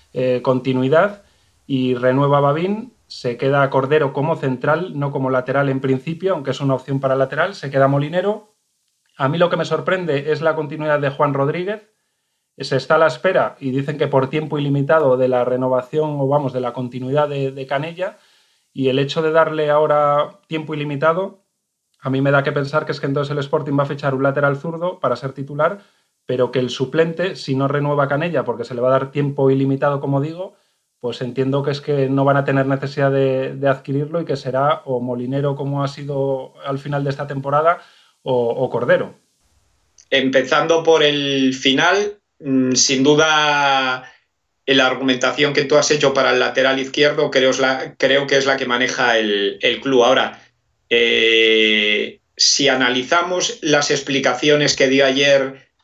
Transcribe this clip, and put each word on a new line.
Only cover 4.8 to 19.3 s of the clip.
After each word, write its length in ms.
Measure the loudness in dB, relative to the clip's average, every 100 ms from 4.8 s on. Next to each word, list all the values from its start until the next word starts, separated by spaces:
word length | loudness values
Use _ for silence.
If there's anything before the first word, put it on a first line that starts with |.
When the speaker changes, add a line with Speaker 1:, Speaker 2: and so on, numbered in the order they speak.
| -2 -6
Speaker 1:
no 140 | -6
como 180 | -4 -2
lateral 380 | -2 0 0 0
en 140 | 0
principio, 520 | 0 -2 -4 -4 -2
aunque 180 | -2 -4
es 100 | -4
una 140 | -2 -2
opción 260 | -2 -2
para 160 | 0 0
lateral. 380 | 0 -2 -4 -4
Se 140 | -4
queda 200 | 2 2
Molinero. 680 | 2 0 -2 -2 -4 -8 _ _ _ _ _ _ -4
A 100 | -2
mí 100 | 2
lo 120 | 2
que 80 | 2
me 80 | -2
sorprende 680 | -2 0 -2 0 -2 -2
es 80 | -2
la 160 | 0 -2
continuidad 440 | -4 -4 -2 0
de 100 | 0
Juan 240 | 0 0
Rodríguez. 560 | 2 -2 -2 -4 -8 -12 _ _ _ _ _ _ -14
Se 200 | -4 -2
está 180 | 2 4
a 40 |
la 80 | 4
espera 500 | 2 0 0 0 -4
y 120 | -4
dicen 260 | -4 -4 -2
que 100 | 0
por 220 | 0 0
tiempo 280 | -2 -4 -4
ilimitado 600 | 0 0 2 4 4 4
de 100 | 2
la 160 | 2
renovación 720 | 0 0 0 0 -2 -2 -2 -2
o, 60 | 0
vamos, 260 | 0 0
de 80 | -4
la 100 | -6
continuidad 560 | -6 -8 -8 -4 0 0
de, 240 | -2 -6
de 160 | -6 -6
Canella, 500 | -6 -6 -8 -8 -10 _ _ _ _ _
y 160 | -4 0
el 100 | 0
hecho 240 | 0 -2
de 100 | 2